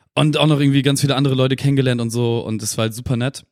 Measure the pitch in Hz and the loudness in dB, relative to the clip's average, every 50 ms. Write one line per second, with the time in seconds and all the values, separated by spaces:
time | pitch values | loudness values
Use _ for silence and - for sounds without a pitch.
0 | _ _ - - 143 156 147 151 143 156 156 139 143 139 139 139 131 143 139 135 | _ _ -2 0 0 2 2 2 2 2 4 4 4 2 4 4 2 2 2 0
1 | - 117 135 127 143 139 131 127 127 131 135 127 - 139 139 139 131 131 123 120 | 0 0 0 2 0 0 2 2 0 0 0 0 0 0 2 2 2 0 0 -2
2 | 117 113 110 120 120 117 117 117 - - 110 107 110 107 - - 113 113 110 117 | -2 -4 -2 -2 0 0 0 -2 -4 -4 -6 -6 -6 -6 -4 -4 -4 -4 -4 -6
3 | 127 - 131 113 120 135 - - - _ | -6 -4 -4 -2 -2 -4 -6 -8 -16 _